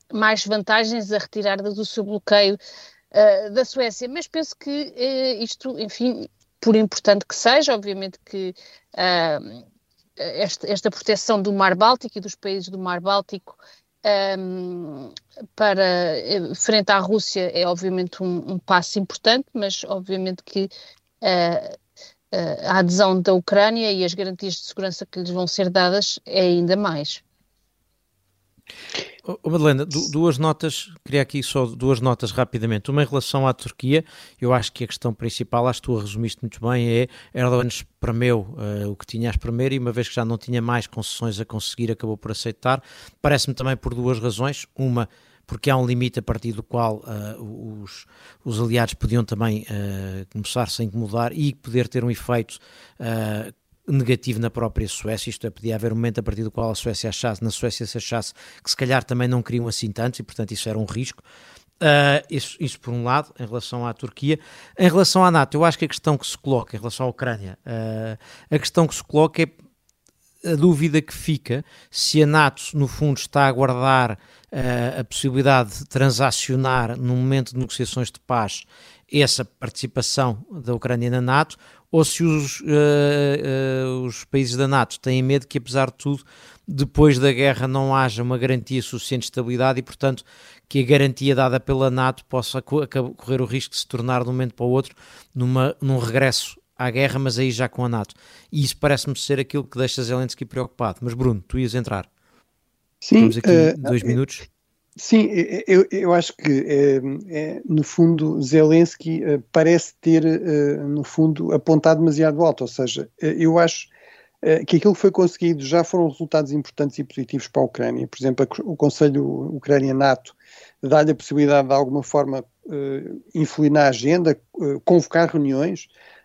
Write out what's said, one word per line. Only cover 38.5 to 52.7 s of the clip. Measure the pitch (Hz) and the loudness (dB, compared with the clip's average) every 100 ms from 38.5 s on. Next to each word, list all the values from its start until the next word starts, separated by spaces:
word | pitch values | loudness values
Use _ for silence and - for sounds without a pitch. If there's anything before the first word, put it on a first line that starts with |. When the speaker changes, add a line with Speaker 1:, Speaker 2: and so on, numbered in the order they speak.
| 151 | -10
Speaker 2:
eh, | 104 104 104 | -8 -6 -6
o | 101 | -8
que | - | -10
tinha | 113 117 | -6 -4
a | |
espremer | 104 120 117 131 | -4 -4 -2 -2
e | 135 | -2
uma | 120 | -2
vez | 117 113 | -4 -4
que | |
já | - | -4
não | 113 117 | -4 -4
tinha | - 123 | -4 -4
mais | 117 120 - | -2 -2 -4
concessões | - 110 - 117 101 | -8 -10 -6 -6 -6
a | 110 | -8
conseguir, | 110 - - 117 | -8 -8 -6 -4
acabou | 110 110 107 | -4 -6 -8
por | 113 | -8
aceitar. | 107 113 104 127 135 - - - _ | -8 -8 -4 -2 -2 -4 -20 -20 _
Parece-me | 147 143 - 127 | 0 0 0 -4
também | 131 131 | -4 -4
por | - 120 | -4 -4
duas | 123 120 | -2 -2
razões. | 120 104 131 143 - - | -2 -2 -4 -6 -12 -4
Uma, | 135 120 110 _ _ _ _ | -2 0 -2 _ _ _ _
porque | - 143 | -4 0
há | 131 | 2
um | 123 | 2
limite | 123 123 120 | 0 -2 -4
a | |
partir | 104 113 117 | -6 -6 -6
do | 104 | -8
qual, | - 120 117 107 - | -6 -2 -2 -2 -8
eh, | 107 104 110 | -10 -10 -12
os, | 110 110 113 107 98 - - _ - _ - | -16 -14 -14 -16 -18 -20 -20 _ -20 _ -6
os | 107 | -2
aliados | 117 120 113 | 0 2 0
podiam | - 104 117 107 | -2 -2 0 0
também, | 104 113 107 110 | -2 -2 -2 -6
eh, | 104 101 98 98 95 95 | -8 -6 -8 -10 -10 -10
começar-se | 107 104 123 110 - | -10 -6 -4 -4 -4
a | 113 | -6
incomodar | 107 110 110 120 | -6 -4 -2 -2
e | 156 147 - | -2 -4 -4
poder | - 120 120 | -4 -2 -2
ter | 127 | -2
um | 120 | -2
efeito, | 113 - 120 110 - - | -4 -2 -2 -4 -10 -20